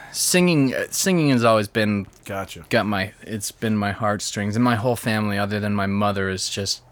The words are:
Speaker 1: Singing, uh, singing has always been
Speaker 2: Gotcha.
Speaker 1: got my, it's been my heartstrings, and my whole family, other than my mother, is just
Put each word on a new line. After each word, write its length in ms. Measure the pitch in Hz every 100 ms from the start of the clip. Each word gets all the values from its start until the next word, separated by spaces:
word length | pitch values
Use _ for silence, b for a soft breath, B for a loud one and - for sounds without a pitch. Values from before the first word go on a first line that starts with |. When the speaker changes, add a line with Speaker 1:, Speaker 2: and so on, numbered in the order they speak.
| B
Speaker 1:
Singing, 640 | - - 180 180 160 135
uh, 100 | - -
singing 400 | - 196 180 147
has 140 | 127
always 240 | 117 110 101
been 380 | 113 107 101 95 -
Speaker 2:
Gotcha. 400 | - 98 92 85 80
Speaker 1:
got 160 | 117 101
my, 260 | 101 95 -
it's 300 | - 107 -
been 240 | - 113 107
my 160 | 101
heartstrings, 640 | 98 107 104 - 107 101 107
and 80 |
my 100 | 123 117
whole 200 | 123 117
family, 420 | 117 110 104 101
other 220 | 101 104
than 140 | 104
my 120 | 101 98
mother, 420 | 101 104 98 95
is 200 | 95 -
just 340 | - 98 - -